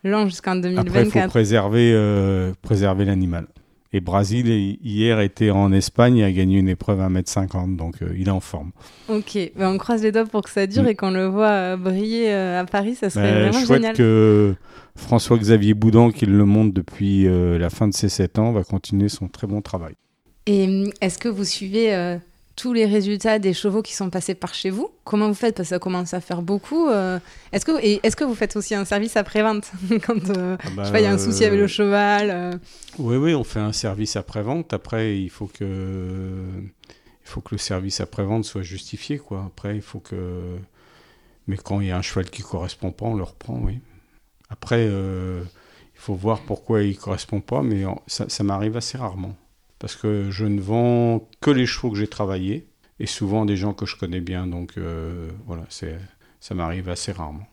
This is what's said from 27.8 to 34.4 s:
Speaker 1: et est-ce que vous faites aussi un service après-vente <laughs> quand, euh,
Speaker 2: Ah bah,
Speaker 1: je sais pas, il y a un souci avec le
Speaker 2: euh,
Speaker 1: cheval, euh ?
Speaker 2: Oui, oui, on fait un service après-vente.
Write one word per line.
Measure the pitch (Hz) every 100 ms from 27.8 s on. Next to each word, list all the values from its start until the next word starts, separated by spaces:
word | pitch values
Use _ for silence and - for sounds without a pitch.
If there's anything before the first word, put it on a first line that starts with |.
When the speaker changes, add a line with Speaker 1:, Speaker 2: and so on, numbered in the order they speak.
Speaker 1:
et | 214 208
est-ce | 220 -
que | 294
vous | 220
faites | 208 214
aussi | 196 208
un | 190
service | 202 226 220
après-vente | 196 214 214 214 - 180 185
<laughs> | 220 -
quand, | 226 180 190
euh, | 180 185
Speaker 2:
Ah | - 95
bah, |
Speaker 1:
je | 202
sais |
pas, | 208
il |
y | 208
a |
un | 196
souci | 196 202 214
avec | 202
le | 202
Speaker 2:
euh, |
Speaker 1:
cheval, | - 202 202 202 208 208
euh ? | 175 180 180 - - - -
Speaker 2:
Oui, | 120 123
oui, | 156
on | 151 113
fait | 110
un | 107
service | 104 113 101 107 104
après-vente. | - 110